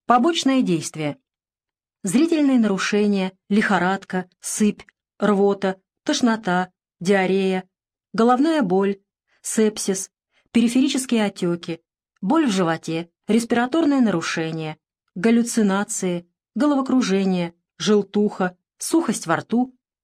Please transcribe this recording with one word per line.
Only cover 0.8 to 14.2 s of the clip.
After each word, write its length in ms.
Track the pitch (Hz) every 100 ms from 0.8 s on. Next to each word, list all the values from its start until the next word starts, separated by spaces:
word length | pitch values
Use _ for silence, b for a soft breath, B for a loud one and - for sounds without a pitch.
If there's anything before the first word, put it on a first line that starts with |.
| - 156 147 - _ _ _ _ _ _ _ _
Зрительные 540 | 190 214 330 311 277 254
нарушения, 760 | 214 185 - 208 208 202 190 _ -
лихорадка, 800 | 202 - 185 180 190 - 185 180 _
сыпь, 440 | - - 214 - - _ _ -
рвота, 640 | 208 196 202 196 190 185 _ _
тошнота, 680 | - 294 240 220 196 180 180 _ _ -
диарея, 680 | 175 196 185 190 190 185 - _ _ _ _
головная 480 | 196 233 247 320 311
боль, 400 | 190 190 196 196 _ _ _ _
сепсис, 680 | - - 214 214 - 190 - _ _ _ _
периферические 760 | 233 233 247 285 262 - 226 202
отеки, 560 | - 175 175 175 165 _ _ _ -
боль 240 | 190 330 285
в 60 |
животе, 580 | 190 165 160 - 165 170 _ -
респираторные 720 | 226 233 240 254 320 311 269
нарушения, 760 | 226 170